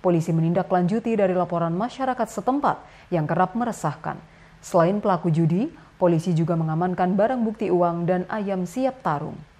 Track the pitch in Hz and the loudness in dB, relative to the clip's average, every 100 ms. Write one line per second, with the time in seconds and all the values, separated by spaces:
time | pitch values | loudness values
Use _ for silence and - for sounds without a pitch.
0 | 185 175 160 160 160 175 180 185 180 220 | 2 2 2 0 2 0 0 2 2 0
1 | 233 226 190 180 170 170 165 170 240 - | 0 0 2 2 0 -2 -2 -2 -4 -4
2 | 262 247 220 - 202 269 285 - - - | -4 -2 -4 -4 -2 0 0 -2 -8 -20
3 | - 175 151 165 185 226 233 202 160 143 | -4 -2 0 0 0 0 -4 -2 -4 -6
4 | - 147 - - - - - 180 165 208 | -10 -12 -14 -20 -20 -20 0 2 4 2
5 | 208 180 175 156 165 175 285 - - - | 0 0 2 2 4 2 -2 -6 -20 0
6 | 180 165 175 160 165 170 160 160 180 180 | 2 2 2 0 2 0 0 0 -2 0
7 | 180 196 220 262 220 214 202 180 175 170 | 0 2 2 2 -2 -2 0 2 2 0
8 | 175 185 185 220 202 190 175 254 262 262 | 0 0 -2 -6 -4 -4 -4 -2 -4 -2
9 | 180 147 143 151 - | -4 -2 -4 -12 -18